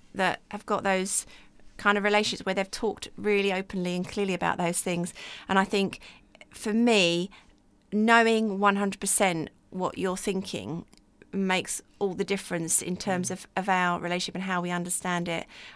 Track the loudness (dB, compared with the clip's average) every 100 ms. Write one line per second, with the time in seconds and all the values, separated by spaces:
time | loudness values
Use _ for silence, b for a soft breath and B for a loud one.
0 | -12 -2 0 0 -6 -10 -4 -2 2 0
1 | 0 -2 -4 B B -20 -20 -2 2 4
2 | 4 2 2 -2 -4 -2 -2 -2 -4 -4
3 | -10 -6 0 2 2 -2 -4 -4 -2 -2
4 | -4 -4 -2 0 0 0 0 0 -2 -2
5 | -4 -8 B B B 0 2 0 0 -4
6 | B B B -20 -20 -8 -2 2 6 6
7 | 6 2 -2 b b b _ _ -4 2
8 | 6 8 8 4 2 2 4 4 0 -2
9 | 0 4 4 2 -4 _ _ -4 -4 -2
10 | -4 -2 -2 -4 -4 -8 -8 -8 -10 _
11 | _ _ -10 -2 0 0 -2 -8 -10 -4
12 | -4 -2 -4 -4 -4 -6 -2 -2 -2 -4
13 | -2 -2 -2 -6 -8 -6 0 2 2 0
14 | -2 -4 -4 -6 -4 -2 -2 -4 -2 -4
15 | -2 -2 -2 -6 -8 B B